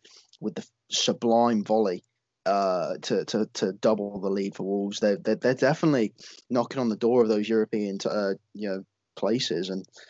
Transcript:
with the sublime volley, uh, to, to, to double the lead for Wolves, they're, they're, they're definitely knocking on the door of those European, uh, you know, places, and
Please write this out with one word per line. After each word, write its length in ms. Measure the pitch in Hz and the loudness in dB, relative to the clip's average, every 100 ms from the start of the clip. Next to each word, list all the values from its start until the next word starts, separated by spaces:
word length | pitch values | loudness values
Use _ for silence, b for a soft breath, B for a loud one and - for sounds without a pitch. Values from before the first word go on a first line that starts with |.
| b b b _ | b b b _
with 160 | - - | -8 -8
the 120 | - _ _ | -12 _ _
sublime 720 | - - - 117 117 120 110 | -2 -2 0 2 4 4 2
volley, 400 | 101 110 104 87 - _ _ _ - | 2 2 2 -2 -10 _ _ _ 0
uh, 520 | 98 95 92 78 - | 2 2 0 -2 -6
to, 220 | - 101 76 | -2 -2 0
to, 240 | 107 107 | -2 -2
to 180 | - 101 | -2 -4
double 460 | 95 117 104 101 101 | 0 0 2 -2 -6
the 100 | 98 | -4
lead 260 | 98 98 - | -2 -2 -4
for 80 | |
Wolves, 360 | 95 101 101 101 | -4 -2 -2 0
they're, 180 | 107 98 | 0 0
they're, 180 | - 107 | -2 0
they're 180 | 127 127 | 0 2
definitely 580 | 135 156 165 135 104 - B B - | 2 2 2 2 0 -4 B B -4
knocking 300 | 123 117 135 | -2 -2 -2
on 100 | 120 | -2
the 60 | 101 | 0
door 280 | 113 123 | 4 4
of 40 | 110 | 4
those 200 | 107 107 | 2 2
European, 480 | 113 107 110 104 98 - | 0 0 -2 -4 -4 -4
uh, 280 | 104 98 98 _ | -2 -2 -4 _
you 160 | 104 107 | -10 -6
know, 140 | 95 95 _ _ - | -6 -10 _ _ -6
places, 540 | 98 123 - 82 95 | -2 0 -2 -4 -4
and 140 | 95 - B B | -6 -8 B B